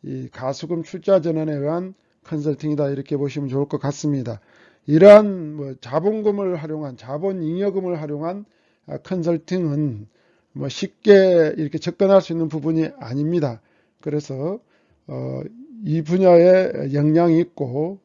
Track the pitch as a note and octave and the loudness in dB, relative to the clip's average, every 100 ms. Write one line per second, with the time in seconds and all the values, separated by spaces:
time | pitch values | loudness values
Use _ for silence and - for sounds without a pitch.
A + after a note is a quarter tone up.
0 | C#3 C3 B2+ - C3 C#3 D#3 E3+ D#3+ F#3 | -12 -12 -14 -10 -8 -8 -8 -8 -8 -10
1 | E3 G3 E3 D#3+ D#3 D3 C#3+ E3 F#3 F#3+ | 0 0 2 -4 -4 -4 -4 -6 -8 -16
2 | _ _ - D#3+ D3 C#3 D3+ D3 C#3+ C#3 | _ _ -10 -6 -4 -4 -4 -4 -4 -4
3 | C#3 D3 C#3+ C3 C#3 C3+ C#3+ D3 C3+ D3 | -6 -4 -4 -6 -6 -4 -4 -4 -6 -6
4 | D3+ C#3 A#2+ A2 _ _ _ _ - D3+ | -4 -4 -6 -10 _ _ _ _ 0 8
5 | G3 G#3 G#3 F#3+ D#3 D3+ C#3 C3 A#2 C#3 | 10 10 8 -4 -10 -10 -12 -12 -6 -4
6 | F#3 A3 G#3 G3+ F#3+ F3+ D#3 D#3 D3 B2 | -2 -2 -2 -2 -4 -6 -8 -8 -10 -12
7 | A#2+ C#3+ F#3+ F#3+ D#3 F3 G3+ F#3+ F3+ F3 | -12 -6 -6 -6 -6 -4 -4 -4 -6 -6
8 | D3+ D3 E3 G3 G#3 _ _ _ - C#3 | -8 -8 -8 -10 -14 _ _ _ -16 -16
9 | - F#3 E3 E3 - F#3 E3 C#3+ D3+ A2 | -8 -4 -2 -2 -2 -4 -2 -2 -2 -4
10 | G#2+ _ _ _ _ C#3+ C#3 - F#3+ _ | -14 _ _ _ _ -10 -10 -8 -10 _
11 | G#3+ G3+ F#3+ F3 D#3 - D3+ D#3 E3+ E3 | 6 8 8 4 2 0 -6 -4 -8 0
12 | G3 G3 F3+ E3 D#3+ D#3 D3 D#3+ D#3 - | 4 4 4 -4 -4 -4 -2 -2 -2 -6
13 | A#2 C3 D3 F3 D3 A2 _ _ _ _ | -8 -4 -2 0 -2 -6 _ _ _ _
14 | - D3+ D3 C3 D3 G#3+ _ _ _ _ | -6 -6 -6 -8 -6 -8 _ _ _ _
15 | - B2+ C3 C3 - A#3 D4 A#3 G3+ D#3 | -14 -10 -8 -10 -12 -16 -20 -14 -4 -4
16 | D3+ F3+ F#3 F3 F3 F#3 F#3 - C#3+ C#3+ | -2 2 6 6 8 6 2 -4 -4 0
17 | D3+ D#3 E3+ D#3+ E3+ - C3+ B2+ D#3+ G3 | 2 2 4 2 0 -6 -8 -6 -6 -8